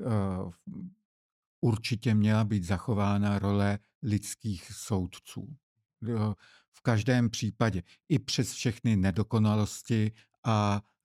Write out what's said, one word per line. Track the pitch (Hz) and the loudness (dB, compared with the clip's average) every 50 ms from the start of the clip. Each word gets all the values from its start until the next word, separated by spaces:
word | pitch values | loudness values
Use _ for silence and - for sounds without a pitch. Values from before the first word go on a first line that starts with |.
eh, | 196 - 113 104 98 95 95 92 98 92 87 _ - - - - 180 185 185 _ _ _ _ _ _ _ _ _ _ _ _ - | -4 -2 0 0 0 0 -2 -4 -6 -8 -10 _ -16 -16 -14 -12 -14 -14 -16 _ _ _ _ _ _ _ _ _ _ _ _ 0
určitě | - 123 110 107 - - 120 107 - 117 110 | 2 2 2 2 -2 -4 -4 -2 0 2 4
měla | 107 104 107 107 110 113 | 4 4 4 4 4 2
být | 104 110 104 90 | 2 0 0 0
zachována | 85 98 87 - - 113 98 104 101 101 101 101 104 101 101 | 0 -2 -2 -2 -2 0 0 2 2 2 2 2 2 0 0
role | 95 101 101 101 101 101 101 101 _ _ _ - - | 0 0 2 2 2 2 0 -2 _ _ _ -8 -2
lidských | 123 107 101 - - - - - 113 98 85 - - 101 | 0 0 0 0 -4 -12 -8 -6 -6 -6 -6 -8 -14 -16
soudců. | - - - 107 95 90 90 - - _ - - 110 101 - 151 - _ _ _ _ _ _ _ - 110 | -12 -6 -2 -2 -2 -2 -2 -6 -12 _ -16 -14 -14 -12 -14 -16 -20 _ _ _ _ _ _ _ -10 -6
Jo, | 110 117 113 107 107 104 - _ - - _ _ _ _ | -4 -2 0 0 0 -2 -4 _ -20 -20 _ _ _ _
v | - | -6
každém | - - 117 107 101 120 127 123 120 110 | -2 0 2 2 2 2 2 2 2 0
případě. | - - - 107 107 - 120 113 101 92 85 _ - _ _ - | 0 -2 -4 -4 -2 0 0 0 0 -2 -6 _ -16 _ _ -2
I | 160 123 | -2 -2
přes | - - - - 123 - - | -2 -2 -2 -2 -2 -4 -4
všechny | - - 123 110 - - 120 110 | -4 -2 -2 -2 0 0 2 2
nedokonalosti | 98 92 98 90 110 104 - - 113 107 107 104 107 104 101 - - - - 117 110 107 107 110 - - _ _ _ - | 4 2 2 2 0 -2 0 2 2 2 4 2 2 0 -2 -4 -8 -6 -2 0 0 0 0 -2 -6 -20 _ _ _ -2
a, | 123 113 107 104 101 101 101 104 _ _ _ - | 0 2 2 2 2 0 -2 -4 _ _ _ -4